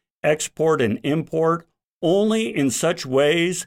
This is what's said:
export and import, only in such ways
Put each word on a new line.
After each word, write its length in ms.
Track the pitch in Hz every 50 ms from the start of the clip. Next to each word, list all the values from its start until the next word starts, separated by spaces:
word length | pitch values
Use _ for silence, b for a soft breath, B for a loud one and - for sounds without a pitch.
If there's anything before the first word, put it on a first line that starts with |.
| _ _ _ _ -
export 560 | 147 156 - - - - - 156 160 156 139
and 180 | 120 104 107 - -
import, 640 | 139 147 160 - - - 160 160 165 170 165 - _ _ _ _ _ _ _ -
only 540 | 160 180 202 208 220 220 226 220 233 214
in 140 | 156 139 131
such 340 | - - - 165 175 - -
ways 640 | 131 127 135 143 147 165 170 170 180 180 170 -